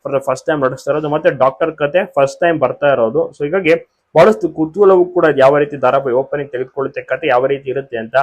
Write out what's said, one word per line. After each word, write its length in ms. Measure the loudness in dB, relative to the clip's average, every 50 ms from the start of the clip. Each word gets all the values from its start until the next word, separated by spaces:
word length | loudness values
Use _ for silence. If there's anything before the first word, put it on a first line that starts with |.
for 100 | _ -4 -4
the 60 | -4 -2
first 160 | -4 -6 -4 _ -4
time 160 | -2 -2 -2
ನಟಿಸ್ತಾ 260 | -4 -4 -4 -6 -4
ಇರೋದು, 200 | -4 -4 -2 -4 -4
ಮತ್ತೆ 160 | 0 0 -2 0 2 0
ಡಾಕ್ಟರ್ 280 | 0 0 -2 -4 -4 -2 -4
ಕತೆ 220 | -6 -2 -2 -2 -4 -2 _
ಫಸ್ಟ್ 220 | -2 -2 -2 -2 -2 -2
ಟೈಮ್ 160 | 0 0 0 0
ಬರ್ತಾ 240 | -2 -2 0 0 0 2
ಇರೋದು. 280 | 2 0 0 0 -4 -4 -4 -6
So 60 | _ -6
ಹೀಗಾಗಿ 300 | -4 -4 -2 2 2 0 0 -2 _ _ _ _ _ _
ಬಹಳಷ್ಟು 340 | 4 4 4 4 0 -4 -6 -2
ಕುತೂಹಲವೂ 480 | -4 -4 -4 0 2 4 4 6 4 2 0 0
ಕೂಡ 100 | 0 0 2 2 4 4
ಯಾವ 80 | 4 4 4 0
ರೀತಿ 140 | -2 -4 -2 0
ಧಾರಾವಾಹಿ 320 | 0 0 0 0 0 -2 -2 -2
ಓಪನಿಂಗ್ 280 | -2 -6 -8 -8 -8 -8
ತೆಗೆದುಕೊಳ್ಳುತ್ತೆ, 480 | -10 -10 -8 _ -8 -8 -6 -8 -10 -6 -6 -6
ಕತೆ 140 | -4 0 0 2
ಯಾವ 100 | 2 2 0 -2
ರೀತಿ 160 | -4 -4 -6 -8
ಇರುತ್ತೆ 240 | -8 -8 _ -10 -10 -10
ಅಂತ. 140 | -2 -2 -2